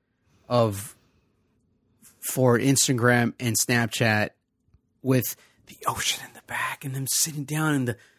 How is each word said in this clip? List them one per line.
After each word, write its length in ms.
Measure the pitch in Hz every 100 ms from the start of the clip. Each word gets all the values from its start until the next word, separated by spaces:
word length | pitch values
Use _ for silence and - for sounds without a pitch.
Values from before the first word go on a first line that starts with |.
| _ _ _ _ -
of, 480 | 123 113 101 104 - _ _ _ _ _ _ _ _ _ _ _ _
for 380 | - - 127 120
Instagram 760 | 131 135 - 127 123 120 - -
and 160 | 120 110
Snapchat 720 | - 120 117 - 113 107 104 - _ _ _ _ _ _
with 340 | 127 127 - - _ _ -
the 100 | - -
ocean 360 | - - - -
in 60 |
the 80 | - -
back 380 | - - -
and 100 | 139
them 120 | 135 135
sitting 340 | - 165 151
down 300 | 143 151 156
and 140 | 143 123
the, 80 | 113 _